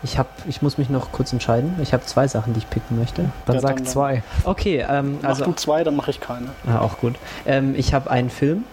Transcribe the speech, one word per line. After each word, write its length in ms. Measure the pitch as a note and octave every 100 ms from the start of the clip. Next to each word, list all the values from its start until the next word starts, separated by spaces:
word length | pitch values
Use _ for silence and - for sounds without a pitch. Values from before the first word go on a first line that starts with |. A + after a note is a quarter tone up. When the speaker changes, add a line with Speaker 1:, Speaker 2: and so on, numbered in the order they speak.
Speaker 1:
Ich 160 | - -
hab, 80 | C3 - F#3+
ich 140 | -
muss 160 | D3 C3+
mich 140 | C3
noch 200 | C3+ -
kurz 220 | - B2+
entscheiden. 400 | B2 - A#2 C#3+ F#3
Ich 100 | C#3+
hab 160 | B2+ -
zwei 200 | - C3+
Sachen, 260 | A#2+ A2
die 60 | A2+
ich 100 | -
picken 300 | A2+ - A#2
möchte. 320 | A#2 - E3+ - -
Speaker 2:
Dann 80 | B2+
Speaker 3:
Ja, 60 |
Speaker 2:
sag 160 | C3+ C3
Speaker 3:
dann, 80 | B2+
Speaker 2:
zwei. 340 | C#3 C#3 C3 - -
Speaker 1:
Okay, 420 | - G3 G#3+ D3+ -
ähm, 300 | C#3+ C#3 C#3+
Speaker 3:
mach 60 | C#3
Speaker 1:
also 160 | C3 C#3+
Speaker 3:
du 80 |
zwei, 300 | E3+ - D#3
dann 120 | E3 D3
mach 120 | C#3+
ich 120 | C#3
keine. 280 | - B2 B2 C3+ -
Speaker 1:
Ah, 140 | A2+
auch 180 | A2 F#2+
gut. 160 | A#2+ B2+ - - -
Ähm, 260 | C3+ C3+ C3+
ich 200 | C3 C#3
hab 120 | C3
einen 220 | B2 B2
Film 340 | - C#3+ F3 B3